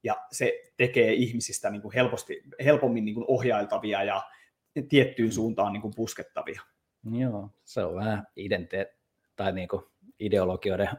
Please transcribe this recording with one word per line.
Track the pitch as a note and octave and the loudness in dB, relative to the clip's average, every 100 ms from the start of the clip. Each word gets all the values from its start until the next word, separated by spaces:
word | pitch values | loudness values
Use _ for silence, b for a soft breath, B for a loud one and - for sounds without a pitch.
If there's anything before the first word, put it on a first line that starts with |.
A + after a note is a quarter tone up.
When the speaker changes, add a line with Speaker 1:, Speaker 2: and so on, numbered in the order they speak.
Speaker 1:
Ja | A2+ G#2 - | -2 -4 -6
se | - B2 - - - | -2 -2 -2 -10 0
tekee | B2 B2 A2+ | 2 6 4
ihmisistä | A2 A#2+ A#2+ - - G2+ | 4 2 0 -4 -4 -4
niinku | G#2 G#2 | -6 -4
helposti, | A#2 B2+ A#2+ - - - - | 0 2 0 -8 -12 -12 0
helpommin | C3+ D3+ C3 A#2 | 4 4 4 0
niinku | G#2+ G#2+ A#2 | -2 -4 0
ohjailtavia | B2+ B2 G#2+ G2+ G2+ G#2+ G2+ | 2 4 0 0 -2 -2 -2
ja | G#2 G2 - B B _ _ D3+ - | 0 -2 -6 B B _ _ -8 4
tiettyyn | C#3+ B2 - A2+ | 6 6 2 0
Speaker 2:
Mm. | |
Speaker 1:
suuntaan | G#2+ A2 A2 G#2 | 2 -2 0 -2
niinku | G2+ G#2+ G2+ | -2 -8 -6
puskettavia. | A2 - - - - - - _ _ _ A2+ | -6 -6 -10 -10 -8 -12 -16 _ _ _ -6
Speaker 2:
Joo, | A#2 B2+ G#2 G2+ _ | -2 -2 -2 -10 _
se | _ - | _ -4
on | F2+ | -2
vähän | F2+ G#2+ G#2 G#2 - | -2 -2 -2 -6 -12
idente-, | G2 F#2+ E2+ F#2+ G2 _ _ _ _ - | -4 -2 -2 -4 -6 _ _ _ _ -4
tai | G2 | -2
niinku | F#2 F2+ - - _ - _ | -2 -4 -6 -8 _ -20 _
ideologioiden | G#2+ G2+ F#2 F#2 G2+ F#2 G2 | 2 2 2 0 -2 0 0